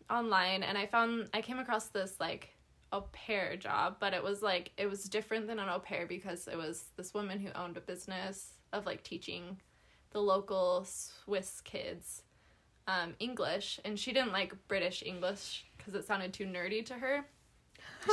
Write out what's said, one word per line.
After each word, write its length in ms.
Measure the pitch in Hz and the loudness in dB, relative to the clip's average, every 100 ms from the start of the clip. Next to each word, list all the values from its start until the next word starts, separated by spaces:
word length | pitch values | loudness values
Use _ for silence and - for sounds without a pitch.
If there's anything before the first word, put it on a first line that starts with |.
| - | 0
online, 540 | 240 233 190 180 190 | 2 6 6 6 4
and 160 | 190 202 | 2 2
I 80 | 208 | 4
found, 440 | 233 233 233 208 | 6 6 2 0
I 80 | 214 | -2
came 160 | 226 254 | 0 -4
across 280 | 247 220 220 | 0 0 0
this, 260 | 202 190 - | -2 -2 -2
like, 340 | 165 - - - _ - - | -2 -2 -10 -20 _ -20 -4
au 120 | 202 196 | -4 -4
pair 420 | - - 208 180 185 | -8 -2 0 0 -2
job, 380 | - 98 170 202 | 0 2 2 2
but 140 | 196 | 0
it 80 | 185 | 0
was, 180 | 196 202 | 0 2
like, 300 | 208 180 175 - | 2 2 0 -2
it 80 | 202 | -2
was 180 | 196 | -2
different 420 | 196 208 214 226 214 | -2 -2 0 -2 0
than 120 | 226 | -2
an 100 | 196 | 0
au 100 | 180 | -2
pair 280 | - 160 170 | -2 -4 -2
because 420 | 175 190 180 - | -4 -6 -6 -4
it 80 | 165 | -4
was 280 | 156 165 - - | -4 -6 -8 -10
this 160 | 180 | -6
woman 260 | 208 202 202 | -2 -2 -2
who 120 | 196 | -4
owned 240 | - 175 175 | -4 -6 -6
a 60 | |
business 720 | 185 180 - 185 190 202 - - _ | -8 -8 -6 -4 -4 -6 -12 -16 _
of, 140 | 208 196 | -4 -2
like, 160 | - | -6
teaching 580 | - - - 175 175 190 - _ - - _ | -6 -8 -6 -8 -8 -12 -14 _ -20 -20 _
the 100 | 208 | 4
local 640 | 202 190 196 190 180 180 190 | 6 6 6 4 6 4 2
Swiss 760 | - - - - 202 190 - | -6 -10 -12 -2 -2 -2 -8
kids, 600 | - - - 175 - - - _ - _ _ _ - | -8 -8 -6 -8 -10 -12 -14 _ -20 _ _ _ 0
um, 280 | 185 170 - | 2 0 -2
English, 600 | 233 233 147 185 202 - | -2 0 2 2 0 -4
and 160 | 208 208 | -4 -2
she 100 | 254 | 2
didn't 180 | 254 233 | 2 4
like 220 | 190 190 190 - | 2 0 -4 -2
British 340 | 196 175 185 | 2 2 0
English 640 | - 185 180 202 - - - - | -6 0 0 0 -6 -8 -10 -16
'cause 160 | - | -6
it 120 | 196 - | -6 0
sounded 260 | 196 185 | 0 0
too 140 | - 190 | -4 -4
nerdy 360 | 180 180 214 226 | -2 0 -2 -2
to 80 | |
her. 340 | 247 262 285 285 - _ - _ - - - - | -2 0 0 -2 -14 _ -20 _ -18 -16 0 6